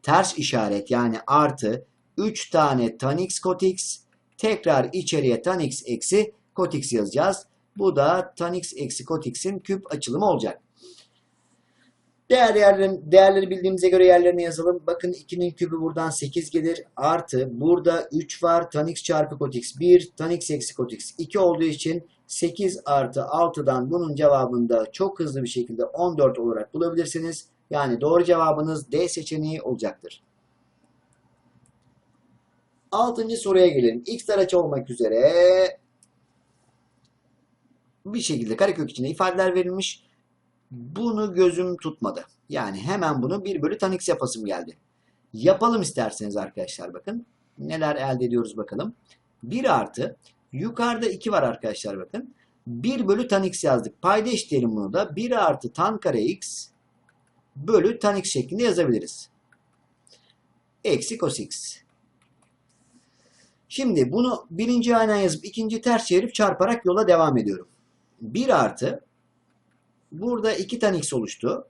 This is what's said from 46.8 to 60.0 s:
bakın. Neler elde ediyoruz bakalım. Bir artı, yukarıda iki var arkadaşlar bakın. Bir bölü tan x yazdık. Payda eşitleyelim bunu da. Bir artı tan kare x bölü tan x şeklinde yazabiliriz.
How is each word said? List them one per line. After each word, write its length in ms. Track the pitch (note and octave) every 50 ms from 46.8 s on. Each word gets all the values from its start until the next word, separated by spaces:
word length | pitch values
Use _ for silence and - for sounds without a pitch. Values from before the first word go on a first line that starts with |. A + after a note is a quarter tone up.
| F2 F2+ F2
bakın. 320 | F#2 _ G3 A3 A#3+ A#3+ _ _ _ _ _ _
Neler 380 | - C#3 D3+ D#3+ D#3+ D#3 D3 D3
elde 300 | C#3+ C3+ C3+ C3 B2 B2
ediyoruz 320 | A#2+ A#2+ A#2+ A2 G#2+ G#2
bakalım. 360 | A2 G#2 - G2+ A2+ E3+ A3 - _ _ _ _ _ _ _ _ _ -
Bir 360 | A#2 G3 B3+ B3+ A#3+ D#3+ A#2+
artı, 380 | G#2 - - - C#3 A3+ - _ _ _ _ _ _ _
yukarıda 580 | - C3 F3+ A#3 A#3+ - A#3+ A#3+ A#3 A3 A#3 G#3
iki 220 | F#3+ F#3+ - A3+
var 120 | G#3 E3 C#3
arkadaşlar 560 | A#2+ - - - A2+ G#2 - - G#2 G2 F#2+
bakın. 340 | F2+ - - A3+ C4+ - _ _ _ _ _ _ _
Bir 400 | A#2+ A#2+ A#2+ B2+ A#3+ C4+ A#3+ G3+
bölü 200 | F#3+ G3+ A3 A#3+
tan 160 | A#3+ G3+ G3 F#3+
x 200 | F#3 F#3 - -
yazdık. 380 | D3 C3 A#2+ - G#2+ - _
Payda 280 | - F3+ G#3 A3 G#3+ B3
eşitleyelim 460 | B3 - - - D3 C3 B2 A2+ A2
bunu 180 | G#2+ G2+ G2 G2+
da. 220 | F3+ G#3+ G#3+ D3
Bir 160 | F3+ A#3 A#3+
artı 420 | B3 A3+ F#3+ D#3+ C#3+ C3 - A#2 _
tan 240 | D#3 F3 G#3 A3 G#3
kare 220 | - F3 D3 -
x 480 | G#2+ C#3 G3 - - - - - - _ _ _ _ _ _ _ _ _ _ _ _ _ _ _ _ _ _
bölü 440 | C#3 D3 F3+ A3 F#3 D#3+ G#3+ A#3 -
tan 180 | - G#3 G3+
x 120 | G3 - -
şeklinde 340 | - C3 A#2+ - F3 G#3+ B3
yazabiliriz. 640 | A3+ F3+ E3+ E3 C3+ A#2 G#2 - - - - - _ _ _ _ _ _ _ _ _ _ _ _ _ _ _